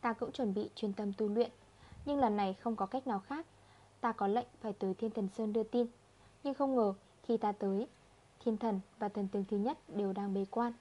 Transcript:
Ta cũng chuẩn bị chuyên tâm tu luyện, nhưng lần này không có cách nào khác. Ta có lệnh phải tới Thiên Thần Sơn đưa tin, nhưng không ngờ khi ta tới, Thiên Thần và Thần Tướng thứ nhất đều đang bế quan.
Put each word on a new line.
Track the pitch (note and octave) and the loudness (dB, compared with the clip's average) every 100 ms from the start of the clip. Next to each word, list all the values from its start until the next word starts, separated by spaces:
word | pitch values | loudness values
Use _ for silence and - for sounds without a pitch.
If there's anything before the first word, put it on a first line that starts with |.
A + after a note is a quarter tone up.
Ta | A#3+ | -2
cũng | A3 A3+ | -2 -4
chuẩn | - A3+ | -2 0
bị | G3 G#3+ - | 0 -4 -4
chuyên | G#3+ | -4
tâm | G3 G#3 | -2 -4
tu | G3+ G#3+ | -2 0
luyện, | G#3+ A#3+ - - - - - - | 2 0 -2 -20 -20 -20 -12 -2
nhưng | C#4+ | 2
lần | B3 G#3 | 4 4
này | G3 | 0
không | F#3+ A#3 A3 | -2 -4 -2
có | F#3+ | -2
cách | C4 C4 | -2 -2
nào | C4 | -4
khác. | - C#4+ E4+ - - - - - | -4 -8 -8 -18 -20 -20 -20 -4
Ta | A#3 | -2
có | A3+ G3+ | 0 2
lệnh | A3 B3 - | 0 -2 -8
phải | A3 | -8
tới | G3+ F#3+ | -2 -2
Thiên | F#3 A3+ | -2 -2
Thần | A3+ G3 - | -2 -4 -2
Sơn | G#3+ | 0
đưa | A3 | 0
tin, | A3 A#3+ A#3+ - - - - - | 2 2 0 -2 -20 -20 -20 -8
nhưng | C#4 | -6
không | C4+ C4+ C4 | 0 2 4
ngờ | G#3 G3 - - | 4 2 -10 -20
khi | - A3+ | 0 2
ta | G#3 | 2
tới, | G3+ G3 G3 B3 - - - - - | 0 0 0 -2 -8 -20 -20 -20 -6
Thiên | - G#3+ | -2 0
Thần | - F#3+ - - | 0 0 -4 -6
và | G#3 | -4
Thần | G#3 G3 | -2 -2
Tướng | G3+ G3 | -2 0
thứ | G#3 | 0
nhất | G#3+ D#4 - | 0 -2 -6
đều | G3+ G3+ | -2 -2
đang | G3 G3+ | 0 -2
bế | G3 G3 | -2 -2
quan. | - A#3+ A#3 | 0 -2 -2